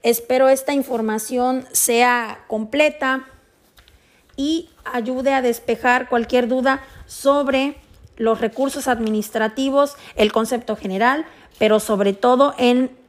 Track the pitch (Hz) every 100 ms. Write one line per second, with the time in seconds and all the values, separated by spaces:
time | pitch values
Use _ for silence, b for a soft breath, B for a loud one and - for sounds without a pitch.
0 | 226 233 - 254 269 269 269 285 262 233
1 | 220 214 214 247 247 262 254 - - 233
2 | 247 240 220 - - 220 220 285 302 294
3 | 262 262 262 - _ _ _ _ b b
4 | b b b - 277 330 339 _ - 247
5 | 226 254 262 269 247 233 - 226 254 247
6 | 254 240 226 254 240 262 262 269 B B
7 | - - 269 285 277 262 277 285 _ -
8 | - - 220 220 220 220 269 285 262 233
9 | 220 214 208 226 220 220 269 277 285 -
10 | B - 214 226 226 247 233 214 196 190
11 | 233 285 320 B B - 214 214 214 208
12 | 202 196 247 254 285 - 247 247 262 -